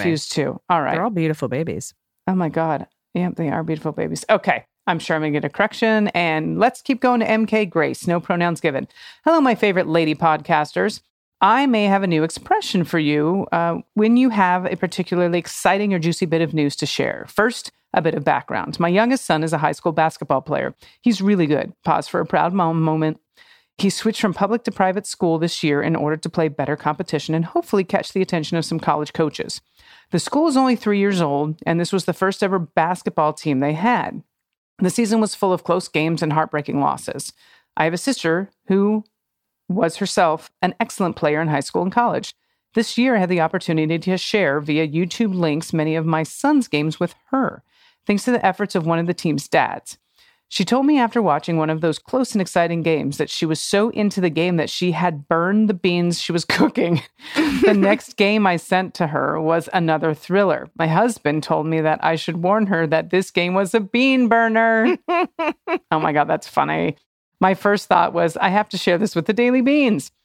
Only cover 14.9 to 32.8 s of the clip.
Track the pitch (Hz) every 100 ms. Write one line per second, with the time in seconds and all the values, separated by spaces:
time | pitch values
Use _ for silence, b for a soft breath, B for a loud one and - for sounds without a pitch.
14.9 | - 180 175 175 175 - - 180 196 208
15.9 | 185 160 160 175 165 160 156 143 - 147
16.9 | - 127 - - - 226 - - _ _
17.9 | - 165 160 147 151 - 104 87 - 170
18.9 | 185 233 262 - 156 160 156 151 151 175
19.9 | 160 160 - 143 135 - 139 131 - b
20.9 | b 240 190 196 202 156 147 - - -
21.9 | 160 - 175 160 160 160 190 165 165 160
22.9 | 160 156 156 _ b b b b - 196
23.9 | - 226 208 208 165 202 233 - - 190
24.9 | 190 - - 175 160 165 - 156 143 156
25.9 | 165 147 160 170 175 160 143 151 147 151
26.9 | 151 175 147 - 160 165 339 - 202 180
27.9 | 196 - 190 185 175 151 170 160 165 170
28.9 | 151 151 - 156 - - - b b b
29.9 | b b 175 - 285 320 262 262 233 214
30.9 | 202 202 190 156 143 151 156 - 165 170
31.9 | 190 - 165 190 - 196 190 160 -